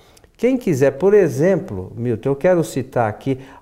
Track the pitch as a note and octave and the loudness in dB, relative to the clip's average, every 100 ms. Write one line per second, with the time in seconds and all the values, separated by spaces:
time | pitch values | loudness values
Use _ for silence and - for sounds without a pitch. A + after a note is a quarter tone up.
0 | _ _ _ _ A#3+ C4 G3 C3+ C#3 B2+ | _ _ _ _ -2 0 -2 2 2 2
1 | F#3+ G#3 E3+ B2 E3+ F#3 - G2+ F#2 G#2 | 4 4 4 2 2 0 -2 -10 -10 -6
2 | A#2+ A2+ C3+ C#3 F3+ F3+ D#3 C#3 B2+ B2+ | -4 -2 -2 0 2 2 0 -6 -4 -2
3 | A2+ G#2 C3+ C3 - - | -2 -2 -6 -6 -8 -20